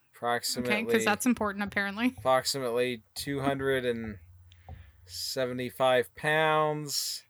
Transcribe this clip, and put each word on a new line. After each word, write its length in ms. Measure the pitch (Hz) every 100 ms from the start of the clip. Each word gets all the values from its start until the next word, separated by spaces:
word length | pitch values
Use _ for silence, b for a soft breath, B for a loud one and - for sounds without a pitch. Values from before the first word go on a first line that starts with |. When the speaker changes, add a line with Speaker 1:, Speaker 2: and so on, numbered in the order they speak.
| _
Speaker 1:
approximately 600 | - 120 120 - 127 123
Speaker 2:
Okay, 100 | 208 226
'cause 140 | 226 220
that's 200 | 208 254
important, 360 | 226 208 196
apparently. 500 | 202 208 202 202 247 254
Speaker 1:
approximately 840 | 131 131 - 139 127 120 123 117 _ -
two 240 | 147 139
hundred 460 | 139 139 135 131 123
and 320 | 117 110 101 - - - b b b b b -
seventy-five 1080 | - - 135 123 127 123 - 131 127 120 -
pounds. 1080 | 151 156 156 156 151 151 147 - - - _